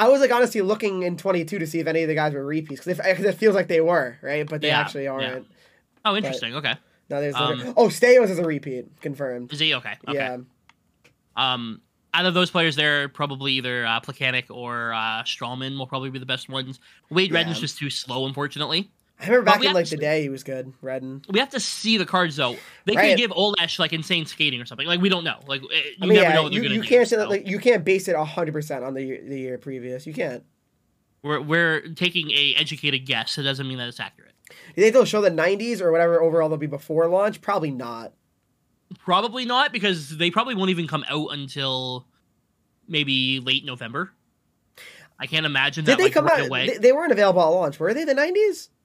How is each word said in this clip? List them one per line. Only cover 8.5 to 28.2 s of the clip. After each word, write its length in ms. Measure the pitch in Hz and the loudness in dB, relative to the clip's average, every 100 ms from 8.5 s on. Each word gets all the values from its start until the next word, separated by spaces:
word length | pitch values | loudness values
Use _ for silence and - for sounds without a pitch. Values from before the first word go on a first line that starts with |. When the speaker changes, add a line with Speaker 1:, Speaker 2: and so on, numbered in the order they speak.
| 147 143 127 117 _ | -2 -6 -10 -10 _
Speaker 1:
Confirmed. 520 | 151 139 139 123 123 | -10 -6 -6 -8 -8
Speaker 2:
Is 40 | 143 | -2
he? 160 | 156 | 0
Okay. 200 | 135 110 104 - | 0 -4 -12 -6
Okay. 120 | 139 | -4
Speaker 1:
Yeah. 180 | 127 127 127 _ _ _ _ _ _ _ _ - | -4 -6 -12 _ _ _ _ _ _ _ _ -2
Speaker 2:
Um, 440 | 131 127 117 110 _ _ _ | -2 -2 -6 -12 _ _ _
out 140 | 160 180 | 0 2
of 80 | |
those 160 | 175 180 | 2 2
players 260 | 180 165 143 | 2 2 2
there, 320 | 151 147 143 | 2 2 0
probably 460 | - 147 135 139 | -4 -6 -4 -2
either, 320 | 131 123 123 117 | -2 -2 -4 -2
uh, 140 | 113 | -2
Plekanec 440 | - 135 135 127 123 | -4 -4 -2 -2 -4
or, 420 | 123 120 120 117 | -10 -8 -6 -4
uh, 300 | 113 113 110 | -4 -4 -4
Strawman 540 | 120 - 120 127 131 139 | -6 -8 -8 -8 -8 -8
will 80 | 131 | -8
probably 240 | 135 135 | -8 -8
be 80 | 131 | -10
the 80 | 127 | -6
best 220 | 127 - | -8 -6
ones. 280 | 131 131 131 _ _ - | -8 -8 -12 _ _ -8
Wade 220 | 160 190 | -4 0
Redden's 240 | 165 170 160 | 0 -2 -4
Speaker 1:
Yeah. 60 | |
Speaker 2:
just 160 | 147 - | -6 -8
too 100 | 143 | -8
slow, 360 | - - 127 135 | -8 -8 -6 -6
unfortunately. 640 | 139 143 143 147 165 196 _ _ - | -6 -8 -6 -4 -4 -6 _ _ -10
Speaker 1:
I 60 | 170 | 0
remember 180 | 247 | 4
Speaker 2:
But 60 | 208 | 6
Speaker 1:
back 80 | 208 | 6
Speaker 2:
we 60 | 262 | 4
Speaker 1:
in, 20 | |
Speaker 2:
have 60 | 180 | 2
Speaker 1:
like, 80 | 160 | 0
Speaker 2:
to 40 | |
Speaker 1:
the 60 | 151 | -2
Speaker 2:
see 40 | |
Speaker 1:
day 220 | 147 156 | 0 0
he 60 | 147 | -2
was 140 | 135 | -6
good, 300 | 135 131 127 131 | -8 -10 -10 -12
Redden. 400 | 131 131 131 135 - | -10 -8 -8 -12 -4
Speaker 2:
We 100 | 196 | -2
have 120 | 269 | 0
to 100 | 269 | -4
see 360 | - - 214 220 | -6 -6 0 0
the 60 | |
cards, 300 | 180 185 175 | 2 0 0
though. 220 | 143 127 120 - - | 0 -2 -2 -12 -8
They 120 | - 208 | -2 4
Speaker 1:
Right. 140 | 208 | 4
Speaker 2:
could 60 | 220 | 4
give 120 | 233 | 2
Olesh, 480 | 170 208 196 170 - | 0 0 0 -2 -2
like, 140 | 160 | -2
insane 340 | 160 151 175 156 | -2 -2 -4 -4
skating 340 | - 151 123 | -2 -2 -2
or 60 | 120 | -8
something. 220 | 120 151 | -10 -2
Like, 120 | 175 | 2
we 80 | 190 | 4
don't 140 | 185 | 2
know. 160 | 165 - 139 | -2 -6 -6
Like, 160 | 139 | -8
eh, 40 | 131 | -4
you 280 | 160 147 160 | -4 -4 -2
Speaker 1:
I 40 | 190 | 4
mean, 80 | 214 | 6
Speaker 2:
never 120 | 180 | 6
Speaker 1:
yeah, 40 | |
Speaker 2:
know 80 | 156 | 4
what 100 | 151 | 2
Speaker 1:
you, 80 | - | 0
Speaker 2:
they're 80 | - | 0
gonna 40 | 214 | 0
Speaker 1:
you 60 | |
Speaker 2:
do, 60 | - | 4
Speaker 1:
can't 200 | 247 233 | 4 6
say 80 | 226 | 2
that, 80 | 208 | 0
Speaker 2:
so. 40 | |
Speaker 1:
like, 160 | 202 196 | -2 -2
you 140 | 196 | 0
can't 240 | 247 220 | 4 4
base 240 | 160 190 185 | 4 2 2
it 80 | |
a 80 | 165 | -2